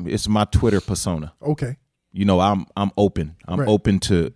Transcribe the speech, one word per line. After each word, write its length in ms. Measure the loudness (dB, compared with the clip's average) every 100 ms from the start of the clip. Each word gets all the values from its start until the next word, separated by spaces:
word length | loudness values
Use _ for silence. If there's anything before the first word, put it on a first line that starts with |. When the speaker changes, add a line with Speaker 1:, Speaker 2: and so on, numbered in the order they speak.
| -6
Speaker 1:
it's 220 | -4 0
my 160 | 0 2
Twitter 340 | 2 2 2
persona. 540 | 0 -4 -4 -6 -8 -8
Speaker 2:
Okay. 340 | -6 -4 -6 -10 _ _ _
Speaker 1:
You 120 | -2
know, 160 | 2 4
I'm, 260 | 2 0 -4 -4
I'm 140 | -4 0
open. 400 | 0 0 -8 -10 -8
I'm 140 | -4
Speaker 2:
Right. 80 | 0
Speaker 1:
open 320 | 2 2 0
to, 320 | 2 0 0